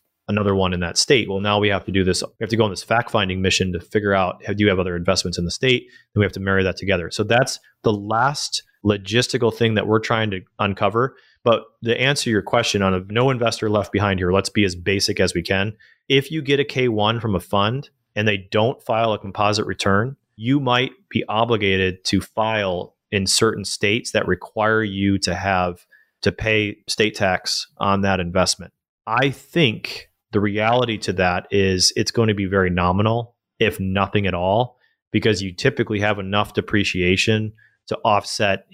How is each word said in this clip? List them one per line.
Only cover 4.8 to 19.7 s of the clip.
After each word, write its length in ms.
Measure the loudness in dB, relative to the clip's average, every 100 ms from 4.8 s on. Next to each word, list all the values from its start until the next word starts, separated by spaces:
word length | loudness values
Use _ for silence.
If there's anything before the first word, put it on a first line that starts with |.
| 0
investments 440 | -2 0 0 -2 -4
in 80 | -6
the 40 |
state? 360 | -2 0 0 -2 -20 _
Then 80 | 0
we 60 | 0
have 60 |
to 80 | 0
marry 220 | 0 0
that 120 | 0 -2
together. 340 | -2 -2 -2
So 140 | -4
that's 340 | 2 2 0 -4 _ _
the 100 | -2
last 680 | 0 -2 0 0 -2 -6 -8 -10 _
logistical 680 | 0 0 0 0 0 0 0
thing 220 | 2 2
that 120 | 2 2
we're 120 | 2
trying 320 | 2 0 -2
to 120 | -4 -10 -4
uncover. 580 | -4 0 0 2 -2 -4 _ _
But 220 | 2 2 0 _
to 140 | -2 0
answer 300 | 0 0 0
your 140 | 0
question 400 | 2 2 2 2
on 100 | 2
a 80 | 0 -2
no 220 | 0 2
investor 400 | 2 -2 0 0
left 220 | 0 0
behind 280 | 0 0 0
here, 100 | 2
let's 200 | 2 2
be 120 | 0
as 120 | 0 0
basic 440 | -2 0 0 0
as 140 | 0
we 80 | 0
can. 300 | 0 0 -2 -8 _ _ 0
If 240 | 0 0
you 120 | -4
get 180 | 0 0
a 40 | 0
K 220 | 0 0
one 300 | 2 0 0
from 160 | -2
a 60 | -2
fund 480 | 0 0 0 -2 -8 _ _
and 140 | -2 0
they 80 | -2
don't 460 | -2 0 0 -2
file 320 | -4 0 0
a 40 | -2
composite 460 | -6 -2 0 0
return, 520 | -4